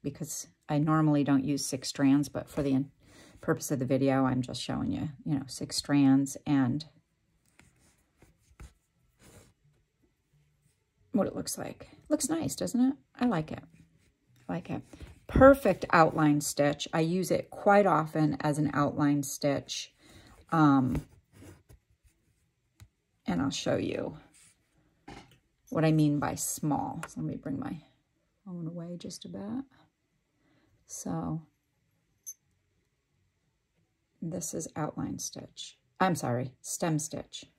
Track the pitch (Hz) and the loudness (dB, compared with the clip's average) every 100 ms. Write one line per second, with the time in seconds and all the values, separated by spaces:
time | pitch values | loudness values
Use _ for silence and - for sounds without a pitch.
0 | 143 127 156 - - _ - 151 156 156 | -10 -10 -12 -10 -14 _ -4 0 2 4
1 | 156 147 143 139 147 139 - 127 - - | 4 2 2 0 0 -4 -4 -6 -8 2
2 | 139 143 139 - - - 139 131 143 _ | 4 4 2 -6 -8 -4 0 0 -2 _
3 | _ - - - - 160 - 147 131 135 | _ -20 -20 -8 -4 -2 -2 -4 0 2
4 | 135 131 131 127 127 123 - 135 - 143 | 2 2 2 0 -4 -8 -6 -4 -4 -4
5 | 156 - - 143 127 - 147 - - 143 | -6 -8 -4 -4 -4 -12 -8 -8 0 4
6 | 139 135 139 - - 143 127 147 - _ | 6 6 2 -4 0 2 2 -2 -6 _
7 | _ _ _ _ _ _ _ _ _ _ | _ _ _ _ _ _ _ _ _ _
8 | _ _ - _ _ _ - _ _ _ | _ _ -20 _ _ _ -20 _ _ _
9 | _ _ - - _ _ _ _ _ _ | _ _ -20 -20 _ _ _ _ _ _
10 | _ _ _ _ _ _ _ _ _ _ | _ _ _ _ _ _ _ _ _ _
11 | _ 220 - - - - - - - - | _ -2 -2 -4 -8 -8 -10 -12 -20 -20
12 | _ 302 - 330 285 - 180 240 262 285 | _ -2 -2 -4 -4 -6 -4 0 0 0
13 | _ - 247 175 156 - - _ - _ | _ -4 -2 -2 -4 -10 -14 _ -20 _
14 | _ _ _ _ - 175 - - - - | _ _ _ _ -10 -10 -8 -10 -12 -20
15 | - - - - 269 269 214 180 - 180 | -20 -20 -2 8 10 10 4 0 2 6
16 | 160 165 151 147 151 - 147 147 - 170 | 6 6 4 4 0 0 0 0 -4 -2
17 | 160 185 170 175 - - - 202 196 156 | 0 0 0 -2 -2 -2 4 6 6 2
18 | 160 160 151 - 151 147 151 151 143 - | 0 0 0 2 -2 0 0 0 0 2
19 | 147 147 135 - 147 139 - - - _ | 2 2 -2 -2 -2 -2 -4 -10 -12 _
20 | - - - - - 165 147 139 135 - | -20 -20 -20 -20 -2 4 6 6 2 -2
21 | - - _ - - - _ - _ _ | -6 -20 _ -20 -20 -20 _ -20 _ _
22 | _ _ _ _ _ _ _ _ - _ | _ _ _ _ _ _ _ _ -20 _
23 | _ _ - 175 - - - - - - | _ _ -4 -2 -2 -2 -2 -2 -2 -4
24 | - 151 - _ - _ _ _ _ _ | -8 -12 -20 _ -20 _ _ _ _ _
25 | - - - _ _ _ _ - 160 156 | -20 -20 -20 _ _ _ _ 0 4 4
26 | 151 147 - - - - 156 180 - 170 | 4 2 -2 -4 -6 -4 -2 -2 -2 -8
27 | - - 156 - - 135 - 156 - _ | -10 -8 -8 -8 -8 -8 -8 -10 -14 _
28 | _ _ _ _ 196 175 165 170 170 175 | _ _ _ _ -14 -10 -8 -10 -12 -12
29 | 196 - 190 190 202 240 269 _ _ _ | -14 -14 -14 -12 -8 -10 -10 _ _ _
30 | _ _ _ _ _ _ _ _ _ - | _ _ _ _ _ _ _ _ _ -14
31 | - 165 165 160 - _ _ _ _ _ | -8 -6 -6 -8 -10 _ _ _ _ _
32 | _ _ - - _ _ _ _ _ _ | _ _ -20 -20 _ _ _ _ _ _
33 | _ _ _ _ _ _ _ _ _ _ | _ _ _ _ _ _ _ _ _ _
34 | _ _ 170 180 - 170 160 - 151 - | _ _ -8 -8 -8 -10 -10 -8 -8 -6
35 | - - - - - - - _ _ _ | -8 -8 -10 -12 -18 -16 -18 _ _ _
36 | 185 160 135 120 123 _ - - 175 151 | 0 0 -2 -2 -4 _ -12 -4 -2 -2
37 | - - - - - | -4 -10 -14 -18 -20